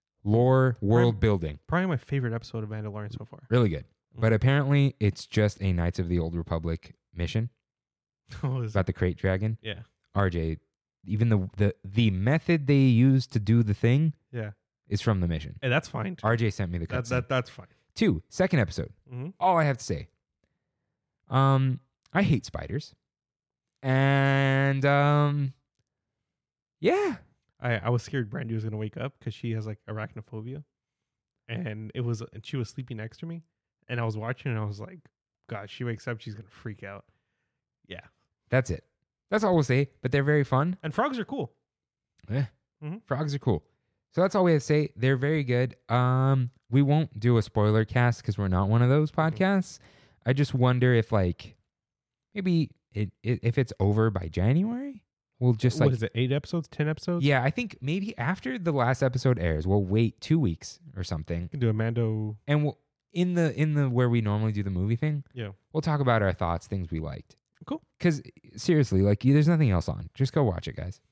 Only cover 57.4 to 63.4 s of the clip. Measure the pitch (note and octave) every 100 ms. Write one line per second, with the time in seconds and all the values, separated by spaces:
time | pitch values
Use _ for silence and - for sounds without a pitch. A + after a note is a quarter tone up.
57.4 | B2+ F#3+ A#3+ - C3 F3 G3+ - F3 F#3
58.4 | B3+ B3+ E3+ C#3+ A#2+ C3 C3 B2+ C3 A#2+
59.4 | F2 D#2 E2 G#2 F#2+ G#2 A#2 - - D#3+
60.4 | B2 E2 - - E3 - F2+ D#2+ D2+ E2+
61.4 | F2 C#3+ A#2+ A2 A2+ A#2 A2+ A2 G#2+ G#2+
62.4 | - D3 D3+ - _ _ _ - F3+ F3